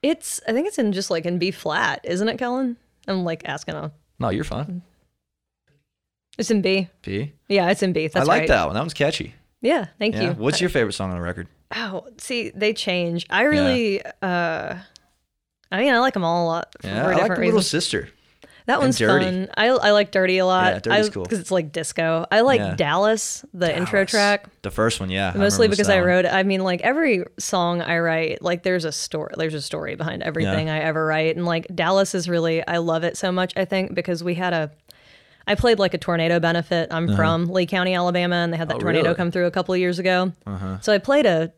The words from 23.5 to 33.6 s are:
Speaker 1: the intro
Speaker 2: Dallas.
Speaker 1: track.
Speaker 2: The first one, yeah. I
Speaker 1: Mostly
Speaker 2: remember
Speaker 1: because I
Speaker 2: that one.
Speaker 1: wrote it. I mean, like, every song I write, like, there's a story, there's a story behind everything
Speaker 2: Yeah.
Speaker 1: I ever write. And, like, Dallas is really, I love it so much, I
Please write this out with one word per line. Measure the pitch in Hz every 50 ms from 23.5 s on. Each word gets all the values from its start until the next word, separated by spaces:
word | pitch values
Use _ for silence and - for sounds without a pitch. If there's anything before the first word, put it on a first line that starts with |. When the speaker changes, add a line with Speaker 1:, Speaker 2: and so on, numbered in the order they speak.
| -
Speaker 1:
the | 180 175 165 151
intro | 165 180 175 - 196
Speaker 2:
Dallas. | 196 190
Speaker 1:
track. | - 214 202 202 208 202 - - _ _
Speaker 2:
The | - 101
first | - - 110 117 113 -
one, | 101 92
yeah. | 92 95 98 92 90
I |
Speaker 1:
Mostly | 98 101 101 101 95 -
Speaker 2:
remember | 220 202
Speaker 1:
because | 202 202 196
I | 196
Speaker 2:
that | 185
one. | 175
Speaker 1:
wrote | 180 180 185 180
it. | 175 -
I | 190 190
mean, | 196 196 190 190
like, | 190 180 180
every | - - 269 311 330 285 226 180 175 - _ -
song | - - - 185 175 175 175 175
I | 165 - 170 165
write, | 170 165 160 160 165 156 - - -
like, | 180 175 175 -
there's | 190 185 180 160
a | 160
story, | 147 - - - - 156 151 - -
there's | - 160 160 156
a | 151
story | 139 - - 156 156 - -
behind | 165 160 156 - -
everything | - - 147 165 - - 95 156 156
Speaker 2:
Yeah. | 160 156
Speaker 1:
I | 156
ever | 151 160 156 160 160
write. | 156 156 156 160 160 160
And, | 165 175
like, | 170 170 165 165 - 185
Dallas | 170 170 165 190 196 196 190 -
is | 185 170 175
really, | 175 170 165 165 165 165 -
I | - 170
love | 170 165 170 160 165 165
it | 170 -
so | - - 185
much, | 180 180 185 180 -
I | -